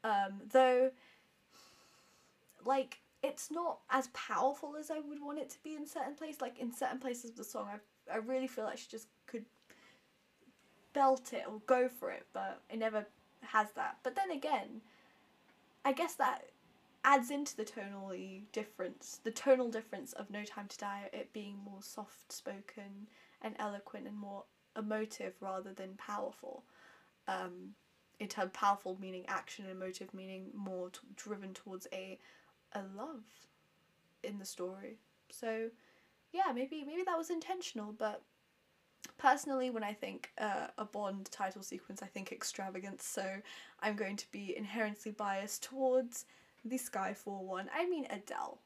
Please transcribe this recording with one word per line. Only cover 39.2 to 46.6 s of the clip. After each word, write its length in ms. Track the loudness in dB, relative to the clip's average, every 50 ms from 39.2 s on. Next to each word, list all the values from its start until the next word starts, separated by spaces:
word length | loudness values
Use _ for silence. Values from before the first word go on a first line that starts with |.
| 8 10 10 10 4 0 2 2 2 2
when 140 | 0 0 -2
I 100 | -2 -4
think, 380 | -4 -6 -6 -6 -8 -10 -10 _
uh, 300 | -2 0 0 0 0 -2 -4 -4
a 80 | -6 -6
Bond 440 | -4 -2 -2 -2 -2 -2 -4 -6 -10
title 320 | -4 -2 -2 -2 -2 -6 -8
sequence, 380 | -8 -8 -8 -8 -10 -12 -10
I 60 | -10
think 240 | -8 -8 -8 -8 -8
extravagance, 720 | -8 -6 -6 -6 -4 -4 -6 -4 -4 -6 -6 -8 -8 -8 -8
so 220 | -4 -4 -2 -2 -2 -4 -4 -8 -12 -16 -16 -16 -18 -8 0
I'm 140 | 0 0 2
going 220 | 2 -2 -2 -2
to 140 | -6 -6 -8
be 240 | -8 -6 -4 -2 -2
inherently 560 | -2 -4 -4 0 0 0 0 0 -4 -8 -8
biased 520 | -4 -2 0 0 0 0 -2 -4 -6 -6 -8
towards 600 | -8 0 2 4 6 6 6 4 4 -6 -10 -12 -12 -20 -20 -20 -20 _ -12